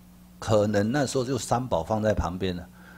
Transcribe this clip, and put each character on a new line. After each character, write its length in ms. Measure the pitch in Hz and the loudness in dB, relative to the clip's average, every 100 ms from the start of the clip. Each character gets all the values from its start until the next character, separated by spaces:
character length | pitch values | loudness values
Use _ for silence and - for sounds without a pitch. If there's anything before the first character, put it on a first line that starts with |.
| - - - - | -20 -20 -20 -10
可 300 | - 107 104 | 2 4 4
能 240 | 104 104 | 2 2
那 160 | 139 127 | 0 0
时 100 | 135 | -2
候 80 | 123 | -2
就 140 | 135 | -4
三 280 | - 120 127 | -2 -2 0
宝 160 | 90 | -2
放 200 | 82 107 | 0 0
在 100 | 107 | 0
旁 240 | 104 82 90 | 0 -2 -2
边 180 | 95 90 | -4 -6
了。 80 | 90 - - | -10 -18 -20